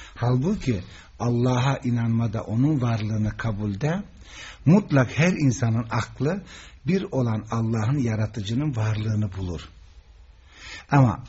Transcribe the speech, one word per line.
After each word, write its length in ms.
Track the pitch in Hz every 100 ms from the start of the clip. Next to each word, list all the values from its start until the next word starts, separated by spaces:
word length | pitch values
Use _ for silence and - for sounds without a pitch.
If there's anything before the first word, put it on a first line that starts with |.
| - -
halbuki 680 | 120 123 151 214 131 101 - - - -
Allah'a 580 | 117 120 123 123 131 135
inanmada, 640 | 127 120 117 113 117 104
onun 400 | - 110 139 151
varlığını 560 | 120 117 107 110 107 -
kabulde 680 | 117 101 104 101 147 180 202 - - - - - 135
mutlak 520 | 190 208 143 123 -
her 160 | 170
insanın 540 | 185 143 107 117 113 120
aklı 540 | 117 110 - 131 196 - - - - 127
bir 160 | 190
olan 420 | 202 131 120 107 104
Allah'ın 460 | 113 113 113 107 147
yaratıcının 760 | 120 107 110 - 98 117 151 117
varlığını 640 | 107 107 110 107 107 92
bulur. 240 | 92 80 - - - - - - - - - - - - -
Ama 320 | 143 127 87